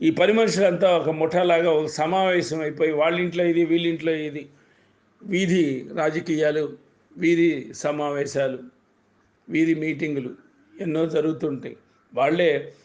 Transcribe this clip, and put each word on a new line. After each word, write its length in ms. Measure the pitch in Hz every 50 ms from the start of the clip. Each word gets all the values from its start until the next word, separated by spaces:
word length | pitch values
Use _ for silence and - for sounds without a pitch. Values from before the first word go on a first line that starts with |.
| 170
ఈ 80 | 160
పని 220 | - - 180 196 220
మనుషులంతా 640 | 226 226 202 160 185 202 185 175 - 196 185 175
ఒక 120 | 165 143 156
ముఠాలాగా 640 | 156 156 160 160 165 180 185 175 170 165 170 175
ఒక 160 | 160 151 156
సమావేశం 760 | 151 - - 151 165 180 190 190 185 180 175 156 139 156 160
అయిపోయి 320 | 156 151 143 139 160 160 151
వాళ్ళింట్లో 520 | 147 151 165 175 175 180 175 165 175 175
ఇది, 200 | 175 165 170 170
వీళ్ళింట్లో 480 | 156 165 170 170 170 165 160 156 165 160
ఇది, 360 | 156 151 151 143 151 139 139 _ _ _ _ _ _ _ _ _ _ _ _ _ _ -
వీధి 640 | - 170 180 190 170 185 185 160 139 135 127 - - -
రాజకీయాలు, 800 | 170 156 156 156 170 170 175 160 151 156 151 147 156 151 139 - - _ _ _ _ _ _ -
వీధి 580 | - - 165 170 165 170 170 151 135 120 - 127
సమావేశాలు, 840 | - - 147 147 147 147 147 143 143 139 - - 139 135 135 127 123 - - - _ _ _ _ _ _ _ _ _ _ _ _ _ _ -
వీధి 260 | - 156 160 165 165
మీటింగులు 560 | 156 156 156 151 135 147 156 147 139 123 127 - - _ _ _ _ _ _ - -
ఎన్నో 260 | 196 170 151 160 165
జరుగుతుంటాయి. 680 | 160 160 156 151 156 156 - 170 147 139 127 - 123 - - _ _ _ _ _ _ -
వాళ్ళే 580 | 120 135 147 165 180 180 160 143 135 - - - _